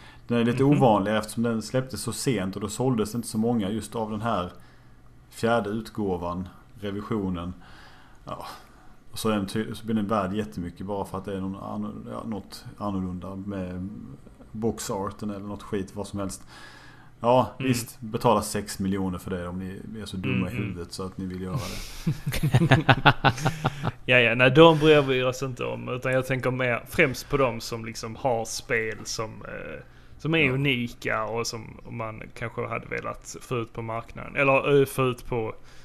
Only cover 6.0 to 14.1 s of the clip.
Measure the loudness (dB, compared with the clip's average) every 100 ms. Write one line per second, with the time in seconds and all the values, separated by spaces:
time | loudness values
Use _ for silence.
6 | -2 -2 -4 -6 -8 -12 -20 -12 -8 -6
7 | -4 -2 -2 -2 -6 -10 -16 -20 -20 -20
8 | -20 -18 -12 -12 -12 -16 -20 -20 -20 -20
9 | -14 -4 0 0 0 -2 -4 -6 -2 0
10 | 2 0 0 -2 -4 -6 -8 -8 -6 -6
11 | -4 -6 -6 -6 -6 -8 -8 -6 -8 -10
12 | -10 -10 -8 -8 -10 -16 -16 -8 -4 -2
13 | -4 -6 -8 -10 -8 -6 -6 -6 -8 -10
14 | -14